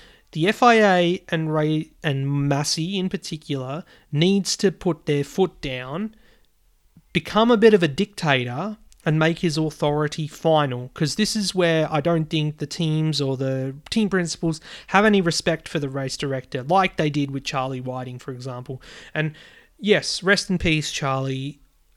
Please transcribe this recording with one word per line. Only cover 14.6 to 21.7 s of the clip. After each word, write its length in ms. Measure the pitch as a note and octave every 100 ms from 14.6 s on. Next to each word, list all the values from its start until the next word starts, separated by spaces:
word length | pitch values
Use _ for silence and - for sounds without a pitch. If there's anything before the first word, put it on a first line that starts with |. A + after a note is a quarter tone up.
| - - -
have 180 | F#3+ G#3+
any 160 | G3+
respect 440 | E3+ D#3+ - D#3+ -
for 120 | D#3+
the 100 | C#3+
race 300 | C3+ C3+ -
director, 440 | C#3+ C3 - C3+
like 340 | B2 F#3+ F#3 -
they 120 | D#3
did 220 | D3 C3+
with 140 | C3+
Charlie 360 | - C#3 C3 C3
Whiting, 380 | B2 B2+ B2+ B2
for 140 | -
example. 500 | B2+ B2+ B2 B2 C3 - - -
And 180 | D#3 D#3 D#3 - - _ _
yes, 440 | G#3 F3+ - -
rest 280 | F3 G3 -
in 80 | F3+
peace, 340 | F3 D#3 D3
Charlie. 680 | - C#3 C3+ C3+ C3+ C#3 - _